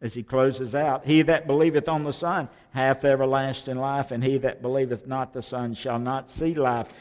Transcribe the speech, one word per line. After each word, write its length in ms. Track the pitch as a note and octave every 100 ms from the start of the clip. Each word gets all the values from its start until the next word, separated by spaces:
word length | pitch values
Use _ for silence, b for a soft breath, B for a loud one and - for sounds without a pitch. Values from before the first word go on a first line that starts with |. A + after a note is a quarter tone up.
as 140 | A#2
he 80 | A#2+
closes 520 | G#2+ C3 C3+ B2+ B2
out, 300 | C#3 D3+ C3
"He 180 | C3+ D#3
that 240 | D#3 D#3+ D#3
believeth 420 | C#3+ D#3+ D3 D#3
on 160 | D#3
the 80 | D3
Son 360 | - E3+ F#3 C3+ B B
hath 340 | C3+ C3 C3+
everlasting 720 | C#3+ C3+ C3+ C3+ C3+ B2+ - B2+
life, 340 | C3+ C#3 C3+
and 140 | A#2+
he 140 | B2+ C3+
that 240 | B2 -
believeth 440 | B2 C3+ C3 A#2 C3
not 260 | C3 B2+
the 100 | C3
Son 320 | - B2+ A#2+
shall 240 | A2+ C3 A#2
not 300 | B2 C3+ -
see 260 | - E3
life, 340 | D#3+ C3 A#2 A2 B